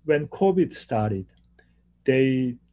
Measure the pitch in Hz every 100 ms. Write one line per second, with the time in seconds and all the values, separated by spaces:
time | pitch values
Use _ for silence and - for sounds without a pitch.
0 | 151 147 147 - 196 185 170 - - 117
1 | 107 98 95 _ _ _ _ _ _ _
2 | - 131 135 131 127 123 _